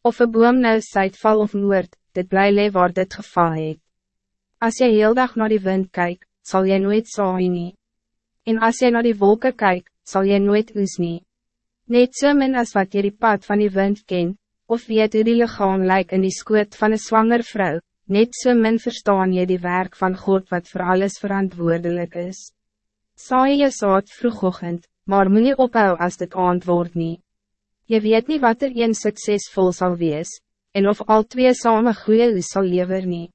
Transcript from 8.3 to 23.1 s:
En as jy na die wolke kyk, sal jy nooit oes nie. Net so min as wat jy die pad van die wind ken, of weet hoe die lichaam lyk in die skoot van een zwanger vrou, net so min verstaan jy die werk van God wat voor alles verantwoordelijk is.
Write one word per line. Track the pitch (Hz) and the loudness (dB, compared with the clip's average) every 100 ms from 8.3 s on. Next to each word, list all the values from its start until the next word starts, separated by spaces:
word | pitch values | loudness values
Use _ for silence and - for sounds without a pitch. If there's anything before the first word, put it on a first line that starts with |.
| _ | _
En | - 220 | -4 0
as | 226 233 | 0 2
jy | 254 | 0
na | 233 | 2
die | 240 208 | 0 2
wolke | 202 208 262 | 2 4 0
kyk, | 254 208 180 - _ | 0 0 0 -6 _
sal | - 196 196 | -6 -2 0
jy | 202 | 2
nooit | 202 208 220 208 | 2 0 -2 -4
oes | 190 - | -6 -4
nie. | 170 170 _ _ _ _ _ _ _ | -6 -6 _ _ _ _ _ _ _
Net | 240 247 - | 2 2 2
so | 277 | 2
min | 285 269 | 2 2
as | 254 233 202 | 0 -2 -2
wat | 190 | -2
jy | 202 202 | -2 -4
die | 202 | 0
pad | 226 208 - | 0 0 0
van | 208 | 0
die | 208 | 0
wind | 190 196 202 | 0 -2 -2
ken, | _ 185 175 190 _ _ _ | _ -4 -4 -6 _ _ _
of | 233 - | -6 -2
weet | 220 214 214 | 0 0 0
hoe | 220 | 2
die | 233 | 2
lichaam | 233 - 196 190 | 0 -2 -2 0
lyk | 185 190 175 190 | 0 0 0 -2
in | |
die | 190 | -2
skoot | - - 214 208 - | -4 -2 0 0 -2
van | 214 | -2
een | 220 | -2
zwanger | - 220 220 240 | 0 0 2 0
vrou, | 233 214 185 160 _ _ - 196 | -2 -4 -4 -4 _ _ -4 0
net | 233 - | 0 0
so | 254 240 | 0 2
min | 220 226 | 2 0
verstaan | 240 233 - 196 185 180 | -4 -6 -2 0 0 0
jy | 180 | 0
die | 185 | -2
werk | 180 180 185 - | -2 -4 -6 -4
van | 185 185 | -4 -4
God | - 190 190 | -2 -2 -2
wat | 180 - | -8 -8
voor | 190 180 | -8 -2
alles | 185 196 - | 0 0 -6
verantwoordelijk | 202 196 190 175 170 165 170 175 175 175 | -6 -4 -4 -2 -2 -2 -2 -6 -6 -10
is. | 180 190 - _ _ _ _ _ _ | -12 -14 -20 _ _ _ _ _ _